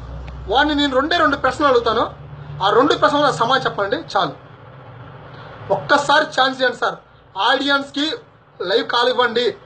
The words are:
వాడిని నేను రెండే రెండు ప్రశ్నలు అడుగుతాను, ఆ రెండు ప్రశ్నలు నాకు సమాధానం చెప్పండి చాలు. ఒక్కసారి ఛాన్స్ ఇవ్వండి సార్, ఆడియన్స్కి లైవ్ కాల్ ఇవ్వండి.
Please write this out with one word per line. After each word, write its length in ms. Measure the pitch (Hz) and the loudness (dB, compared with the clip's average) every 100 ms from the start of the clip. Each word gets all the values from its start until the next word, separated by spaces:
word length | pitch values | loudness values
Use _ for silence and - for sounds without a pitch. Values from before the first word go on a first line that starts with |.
| - - - - - | -12 -12 -12 -12 -2
వాడిని 280 | 240 302 294 | 2 2 2
నేను 200 | 285 254 | 2 2
రెండే 220 | 302 349 | 0 2
రెండు 200 | 302 285 | 2 2
ప్రశ్నలు 320 | 254 254 285 | -2 2 2
అడుగుతాను, 400 | 247 233 220 277 - - - - - | 4 2 0 -2 -6 -18 -18 -16 -2
ఆ 60 | 190 | 2
రెండు 240 | 208 294 | 4 4
ప్రశ్నలు 300 | 349 302 294 | 4 2 4
నాకు 120 | 294 - | 2 2
సమాధానం 300 | 233 262 247 | 0 2 0
చెప్పండి 300 | - 202 285 | -2 -2 -4
చాలు. 380 | - 202 165 - - - - - - - - - - - - - - | -2 -2 -2 -4 -16 -20 -20 -20 -20 -20 -20 -18 -20 -18 -18 -16 -4
ఒక్కసారి 520 | - - 294 285 294 302 | -4 2 2 4 2 2
ఛాన్స్ 340 | - 262 254 | 0 0 0
ఇవ్వండి 180 | 254 233 | -2 0
సార్, 180 | 220 165 - - - 190 | -4 -4 -14 -20 -16 -4
ఆడియన్స్కి 720 | 220 277 285 285 277 277 311 466 - _ _ - | 0 2 2 0 -2 -4 -4 -6 -12 _ _ -10
లైవ్ 260 | 180 226 - | -2 0 0
కాల్ 220 | 240 254 | 0 2
ఇవ్వండి. 460 | 233 240 226 240 - | 2 0 0 -2 -4